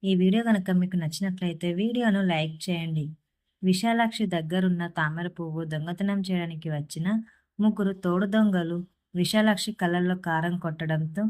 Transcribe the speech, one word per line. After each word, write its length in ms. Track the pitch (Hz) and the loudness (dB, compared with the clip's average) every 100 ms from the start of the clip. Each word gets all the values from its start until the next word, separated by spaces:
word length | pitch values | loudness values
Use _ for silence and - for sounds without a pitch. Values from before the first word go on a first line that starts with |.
ఈ 100 | 196 | 2
వీడియో 280 | 185 185 208 | 4 4 4
కనుక 260 | 233 208 185 | 4 2 4
మీకు 260 | 180 180 185 | 2 2 0
నచ్చినట్లయితే 720 | 160 - 196 185 180 165 175 | -2 -4 -4 -2 -4 -4 -4
వీడియోను 480 | 175 220 240 233 196 | 0 0 0 2 2
లైక్ 340 | 190 165 156 160 | 2 0 -2 -6
చేయండి. 440 | - 170 165 160 147 156 _ _ _ _ | -6 -4 -2 -4 -4 -10 _ _ _ _
విశాలాక్షి 640 | 185 185 226 233 233 226 208 | 0 2 2 2 0 0 -2
దగ్గరున్న 560 | 175 160 180 185 175 175 | -2 -2 0 2 0 -2
తామర 420 | 165 156 156 175 | -2 -2 -2 -6
పువ్వు 340 | 175 165 160 | -6 -8 -6
దొంగతనం 540 | 165 156 156 175 196 202 | -6 -6 -6 -4 -2 -2
చేయడానికి 480 | 190 180 170 165 160 | -2 -2 -2 -6 -6
వచ్చిన 360 | 151 147 - 170 220 220 _ _ _ | -4 -6 -4 -2 -2 -4 _ _ _
ముగ్గురు 340 | 214 214 196 | 2 2 0
తోడు 340 | 190 180 175 202 | 0 0 2 2
దొంగలు 520 | 214 214 185 165 170 175 _ _ | 4 4 4 0 -4 -6 _ _
విశాలాక్షి 580 | 180 175 214 214 202 - | -2 2 4 4 2 -2
కళ్ళల్లో 440 | 214 175 175 180 180 | -2 0 2 0 0
కారం 380 | 185 160 170 175 | 0 0 0 -2
కొట్టడంతో 680 | 170 160 160 156 156 160 220 | -4 -4 -2 0 -2 -2 -2